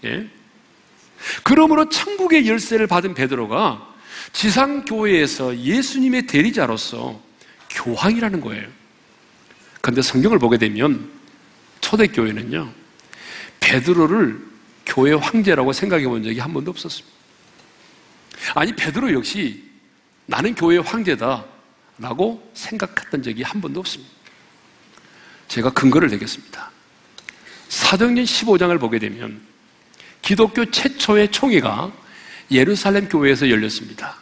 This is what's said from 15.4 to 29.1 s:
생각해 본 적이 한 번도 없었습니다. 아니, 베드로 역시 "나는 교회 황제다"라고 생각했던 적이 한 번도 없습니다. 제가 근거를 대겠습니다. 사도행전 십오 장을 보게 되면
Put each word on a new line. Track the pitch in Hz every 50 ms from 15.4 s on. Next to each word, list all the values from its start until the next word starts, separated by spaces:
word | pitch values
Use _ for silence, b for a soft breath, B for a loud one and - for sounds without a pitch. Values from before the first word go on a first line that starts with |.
| 214 196 175 - 127 135 135
생각해 | - - 202 185 165 139
본 | 127 123 113 107
적이 | 110 113 120
한 | 123 131 -
번도 | 143 135 165
없었습니다. | 180 - - - - - - _ _ _ _ _ _ _ _ _ _ _ - _ _ _ _ _ _ _ _ _ _ _ _ _ - B B B B
아니, | - 151 208 233
베드로 | - - 165 143 190 269 254 165
역시 | 131 113 - - 202 185 123 101 - - - _ _ _ _ _ _ _ _ _ _ _
"나는 | - - 113 147 214 240
교회 | - 170 170 170 175
황제다"라고 | 160 - - 233 220 180 151 107 113 123 135 117 104 - - - _ _ _ _ _ _ _ _ 110 110 117 139 185 226 233 226 - - -
생각했던 | - - - 226 214 196 185 - - - - - 147 123
적이 | 117 113 110 127
한 | - - 208
번도 | 190 - 139 170
없습니다. | 190 - - - - - _ _ _ - _ _ _ _ _ _ _ _ _ _ _ _ _ b b b b b b b b b b b
제가 | - 120 113 127
근거를 | 131 - 135 131 127 156 160 143
대겠습니다. | 107 101 - - - - - - - - - - - _ _ _ _ _ _ _ _ - - B B B B B B B B B
사도행전 | - - - - 190 185 226 240 240 240 247
십오 | 226 - - 226 226 208
장을 | 175 180 175 175 165
보게 | 131 113 113 113
되면 | 107 104